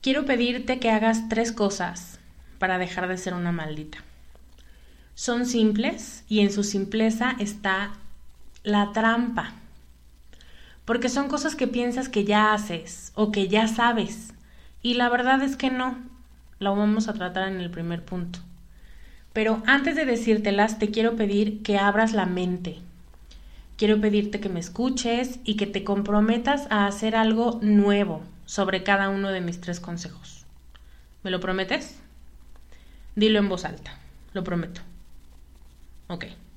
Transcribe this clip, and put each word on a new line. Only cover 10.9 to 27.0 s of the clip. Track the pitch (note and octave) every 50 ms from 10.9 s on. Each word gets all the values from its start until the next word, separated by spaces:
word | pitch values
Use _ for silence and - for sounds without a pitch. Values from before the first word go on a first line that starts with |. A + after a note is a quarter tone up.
| A3+ B3 A#3 B3+
son | A#3+ C#4 C#4 C#4
cosas | C#4+ D4 C#4+ D#4+ D4+
que | - C4 A#3
piensas | - A#3+ A#3+ A#3+ A#3+ B3+ C4 -
que | - G#3+ G3+
ya | G3+ G#3 G#3 G#3+ G#3+ G#3+
haces | G#3 G#3 - F3 E3 D#3+ - - - - - -
o | - G#3+ G#3
que | G#3 G#3 F#3+ F#3
ya | G3 G#3+ A3+ A3
sabes. | - - A#3 A#3+ A#3+ A3+ G3+ A3 - - - - - - - - - - - - - -
Y | - A#3+ A#3+
la | B3 B3 A#3+
verdad | A#3+ B3 B3 B3+ C4+ C4+
es | C4+ C#4 C4+
que | - - C4
no. | B3+ B3+ B3+ B3+ B3+ B3+ - - - - - - - - - - - -
Lo | G3 G3+ G3
vamos | G3+ G#3 G#3 G#3+ A3 G#3+ A3
a | G#3
tratar | A3 F#3 F3+ E3+ F#3+ F#3+ F#3+
en | F#3+ F#3
el | F3+ F3
primer | F3 E3+ E3 E3+ E3+ E3+ E3+
punto. | - - F3+ F3 F3 F3 F3 - - - - - - - - - - - - - - - - - -
Pero | - A3 G#3+ A3 A3 A3 -
antes | - C4+ C#4 C4+ E4 D#4
de | D4+ D#4
decírtelas, | C4 A#3+ - - A3+ A3 G#3+ G#3 G#3 G3 G3+ G#3 A3 A3 -
te | A3 G#3
quiero | G#3+ A3+ A3 A#3 A#3
pedir | A3 G#3+ G3+ G3+ G3+ G#3 G#3 G#3 - -
que | - G#3 G3+
abras | G3 G3+ G3+ G#3 A3+ A3
la | A3 G#3+ F#3+
mente. | F3+ F3+ F3+ F3+ F3+ F3+ F3+ F3+ F3 D3+ - - - - - - - - - - - - - - - - - - - - -
Quiero | G#3+ G#3 G#3+ G#3+
pedirte | G#3+ G#3+ G3+ G#3 G3+ G#3 - G3
que | G#3 G3
me | F#3 E3+
escuches | E3+ - - - A#3+ C4 C4+ C4 - A#3 A#3 A#3+ B3+ B3+ - - -
y | - G#3+
que | G#3 G3+
te | G3 - G3+ G3
comprometas | - G3+ G3+ G3+ G3+ G3+ G#3 G#3+ A3 A3+ A#3+ A#3+ C#4 C#4+ C#4 C#4 -
a | G#3+ G#3 G3+ G3+
hacer | G3+ G3+